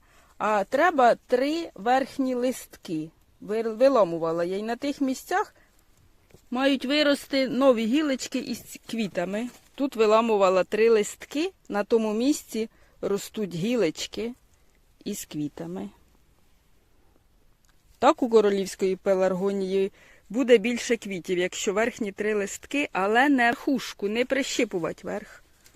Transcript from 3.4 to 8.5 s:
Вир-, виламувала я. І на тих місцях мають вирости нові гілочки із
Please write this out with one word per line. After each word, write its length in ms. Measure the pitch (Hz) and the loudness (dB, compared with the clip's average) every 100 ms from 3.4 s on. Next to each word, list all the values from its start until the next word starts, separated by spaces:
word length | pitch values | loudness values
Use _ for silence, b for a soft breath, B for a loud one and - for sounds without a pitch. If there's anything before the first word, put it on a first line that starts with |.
Вир-, 360 | 170 220 226 220 | -6 -4 -4 2
виламувала 680 | 269 254 175 165 165 170 | 4 6 2 0 -2 -2
я. 120 | 175 190 | -2 -4
І 60 | |
на 140 | 220 247 | -6 -4
тих 240 | 285 - | -4 -2
місцях 540 | 269 262 - 370 - b b _ _ _ _ _ _ - - | -4 -4 -4 -4 -4 b b _ _ _ _ _ _ -20 -8
мають 340 | 240 269 269 | -2 0 0
вирости 640 | 254 294 285 285 - 277 262 | 0 2 2 0 0 -2 0
нові 380 | 240 277 226 220 | 2 4 4 2
гілочки 520 | 285 302 262 - 254 | 0 0 -4 -6 -6
із 420 | - | -6